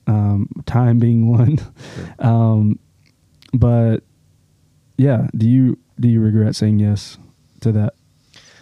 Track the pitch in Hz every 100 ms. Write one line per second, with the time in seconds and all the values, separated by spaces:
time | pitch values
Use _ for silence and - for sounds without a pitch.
0 | - 107 104 101 - - - 120 123 120
1 | 120 117 113 120 123 156 - - - -
2 | 87 - 117 117 113 110 104 - - _
3 | _ _ _ _ _ 127 120 117 113 110
4 | - _ _ _ _ _ _ _ _ -
5 | 139 117 - - 110 131 127 - _ -
6 | 120 113 107 107 107 - 107 107 104 104
7 | - - - _ _ _ 113 107 104 -
8 | _ _ _ - _ _